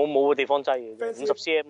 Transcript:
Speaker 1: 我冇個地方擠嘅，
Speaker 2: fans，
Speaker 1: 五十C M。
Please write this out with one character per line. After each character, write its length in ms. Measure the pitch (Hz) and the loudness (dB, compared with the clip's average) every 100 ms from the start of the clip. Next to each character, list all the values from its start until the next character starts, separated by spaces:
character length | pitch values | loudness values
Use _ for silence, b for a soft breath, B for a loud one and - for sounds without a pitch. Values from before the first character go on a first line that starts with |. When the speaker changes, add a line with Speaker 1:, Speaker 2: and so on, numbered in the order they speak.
Speaker 1:
我 60 | 147 | 4
冇 200 | 143 143 | 2 2
個 60 | 139 | 2
地 100 | 131 | 2
方 180 | 143 | 0
擠 140 | 139 131 | 0 -4
嘅， 200 | 117 110 | -4 -8
Speaker 2:
fans， 260 | 226 226 | -8 -6
Speaker 1:
五 20 | 143 | -4
十 80 | 143 | -4
C 140 | 165 156 | 0 0
M。 60 | 147 | 0